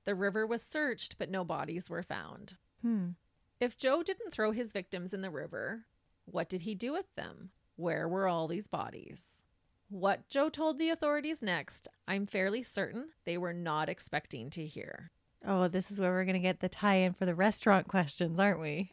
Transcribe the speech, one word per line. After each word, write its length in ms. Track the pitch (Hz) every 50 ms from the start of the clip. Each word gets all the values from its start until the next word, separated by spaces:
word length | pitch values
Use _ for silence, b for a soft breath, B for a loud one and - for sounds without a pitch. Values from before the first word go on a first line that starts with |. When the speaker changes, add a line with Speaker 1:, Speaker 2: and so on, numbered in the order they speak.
| _
Speaker 1:
The 100 | - 202
river 320 | 180 202 196 185 220 220
was 160 | 220 233 226
searched, 540 | - - - 302 302 269 220 - - - - -
but 120 | 185 151
no 140 | 190 190 180
bodies 460 | 165 160 147 147 151 165 180 185 -
were 120 | 170 170
found. 540 | 170 - - - 78 - - - 208 - 185 - _ _ _ _
Speaker 2:
Hmm. 280 | - 233 226 208 180 175 175 - _ _ _ _ _ _ _ _
Speaker 1:
If 180 | 247 247 -
Joe 260 | - - 262 269 339
didn't 280 | 330 370 381 - 466 370
throw 220 | - - 214 214
his 200 | 220 226 247 214
victims 400 | - 202 180 - - 180 175 185
in 100 | - 190
the 80 | 190 185
river, 560 | 156 131 - - - 104 107 - 214 226 226 _ _ _ _ _ _ _ _
what 220 | - 175 175 165 -
did 140 | 185 180
he 120 | 165 214 214
do 180 | 180 233 254
with 200 | 294 370 381 - _
them? 340 | - - 85 73 69 - 185 _ _ _ _ _
Where 320 | - 165 170 160 156 156 165
were 200 | 180 190 196 185
all 180 | 175 165 160
these 220 | 156 170 190 208 -
bodies? 540 | - 156 - 117 - - - - - - - - - - - _ _ _ _ _ _ _ _ _
What 400 | 202 185 175 196 190 - - _
Joe 200 | - 277 294 311
told 280 | 311 285 320 311 302 269
the 120 | 320 320
authorities 520 | 330 330 320 294 294 294 277 302 320 -
next, 460 | 226 202 175 156 139 - - - - - - _ _ -
I'm 180 | 190 196 202
fairly 360 | 196 - 196 185 196 208 247
certain 480 | 240 - - - 185 - - 226 285 320 - _ _
they 140 | 175 170 175
were 140 | 180 175
not 360 | 170 175 175 165 151 156 160 156
expecting 600 | 170 - - - - 151 - _ - 127 113 135
to 160 | - 175 156
hear. 440 | 151 - - - - - - 180 165 _ _ _ _ _ _ -
Speaker 2:
Oh, 220 | 196 196 185 185 175
this 220 | 180 185 185 -
is 80 | 202 202
where 100 | 190 180
we're 120 | 180 185 185
gonna 160 | 190 185 185
get 200 | 180 185 180 -
the 80 | - 180
tie-in 460 | - - 208 208 196 190 185 185 180
for 100 | - 190
the 100 | 180 170
restaurant 520 | 170 190 220 208 - - 226 196 185 - -
questions, 500 | - 190 170 143 - - 175 165 165 180
aren't 220 | 196 202 190 -
we? 320 | 160 151 147 160 190 -